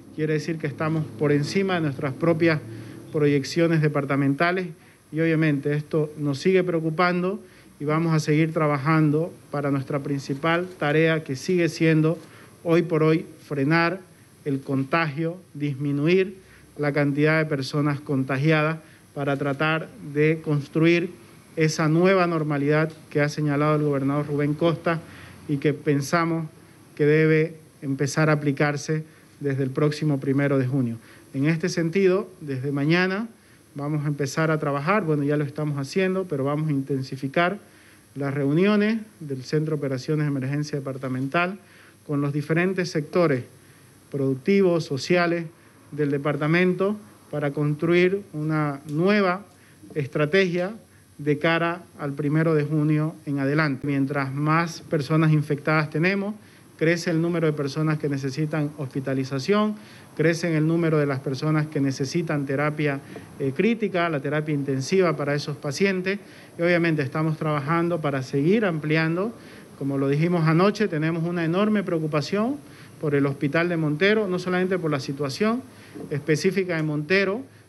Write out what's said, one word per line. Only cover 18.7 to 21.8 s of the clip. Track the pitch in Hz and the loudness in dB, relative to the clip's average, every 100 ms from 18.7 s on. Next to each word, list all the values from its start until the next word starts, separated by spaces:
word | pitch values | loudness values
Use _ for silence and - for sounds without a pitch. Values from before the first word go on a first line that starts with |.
| 160 - - - 143 | -4 -12 -20 -14 -6
para | 143 139 | -2 -2
tratar | 143 135 156 160 160 - 165 | -2 -2 0 -2 -4 -14 -6
de | 143 156 160 | 2 2 2
construir | 156 147 131 165 165 170 180 - - - - - | 0 -2 0 2 4 4 0 -8 -20 -20 -8 0
esa | 160 160 | 0 2